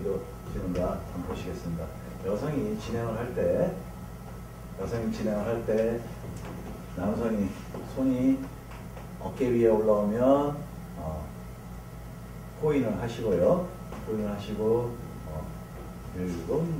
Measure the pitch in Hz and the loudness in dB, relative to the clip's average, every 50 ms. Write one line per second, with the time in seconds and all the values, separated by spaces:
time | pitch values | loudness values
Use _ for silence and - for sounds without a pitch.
0 | 98 98 95 95 - - - - - - - 101 92 92 90 90 90 95 - 90 | -2 -2 -2 -2 -4 -8 -10 -10 -8 -6 -6 -4 -2 -2 0 0 0 0 0 -2
1 | - - - 90 87 - 85 87 - 90 85 - - 85 82 82 - - - - | -4 -6 -6 -6 -4 -4 -4 -4 -4 -6 -6 -6 -4 -4 -4 -4 -4 -6 -8 -10
2 | - - - - 90 95 104 113 135 156 147 131 107 107 107 107 - 110 117 117 | -10 -10 -10 -6 -2 -2 0 0 0 0 0 0 0 0 -2 -4 -4 -2 -2 0
3 | 117 113 110 113 120 - - - - - - - 175 - - - - - - - | 0 0 -2 -2 -2 -2 0 2 4 4 6 6 4 4 2 -2 -6 -10 -10 -10
4 | - - - - - - - - - - - - - - - - 95 - 117 117 | -10 -10 -12 -12 -12 -12 -12 -10 -12 -12 -12 -12 -12 -10 -6 -6 -4 -2 0 0
5 | 113 110 110 - 107 107 104 104 104 113 117 117 113 - 107 110 113 117 117 120 | 0 0 0 0 0 2 2 2 2 2 0 0 2 2 4 4 4 4 2 0
6 | - - - - - - - - - - - - - - - - - - - - | -2 -6 -10 -10 -8 -8 -8 -8 -8 -8 -8 -8 -8 -8 -8 -10 -10 -8 -4 -2
7 | - 104 113 - - 110 110 101 - - - - - - - - - - - 135 | 0 0 2 2 2 2 2 2 2 0 -2 -6 -8 -8 -8 -8 -8 -6 -2 2
8 | 131 135 127 123 131 269 269 262 - - - - - - - - - - - - | 4 4 4 6 6 6 6 4 2 -4 -8 -10 -12 -12 -12 -12 -10 -10 -10 -10
9 | - - - - - - - - 131 120 117 117 117 110 107 107 107 107 104 104 | -10 -10 -8 -8 -6 -6 -2 2 2 4 6 8 8 8 8 8 8 6 6 6
10 | 104 101 107 120 127 131 139 143 143 147 147 151 - - - - - - - - | 4 4 4 6 8 8 8 8 6 2 0 -2 -6 -8 -8 -10 -10 -10 -10 -6
11 | - - - - - - - - - - - - - - - - - - - - | -6 -4 -4 -4 -6 -8 -10 -10 -10 -12 -12 -12 -12 -12 -12 -12 -12 -12 -12 -12
12 | - - - - - - - - - - - - 151 151 147 135 120 107 101 95 | -12 -12 -12 -12 -12 -12 -12 -12 -12 -12 -4 0 2 4 4 4 4 2 2 0
13 | 117 117 - - 113 107 92 85 92 - - - - - - - - - - - | -2 -2 -2 -2 0 2 4 6 6 6 6 4 2 -2 -6 -10 -10 -10 -10 -8
14 | - 110 107 107 104 104 101 98 - - 107 101 107 110 117 123 120 120 117 - | -4 -2 -2 0 0 -2 -2 -4 -4 -4 -2 2 4 4 4 4 2 0 -4 -6
15 | - - - - - - - - - - - - - - - - - - - - | -8 -10 -10 -10 -8 -8 -6 -6 -6 -8 -8 -10 -10 -10 -12 -12 -12 -12 -12 -10
16 | - - - 90 90 90 87 - - - 131 156 170 165 160 | -10 -8 -6 -4 -2 -2 -2 -2 -2 0 0 2 2 2 0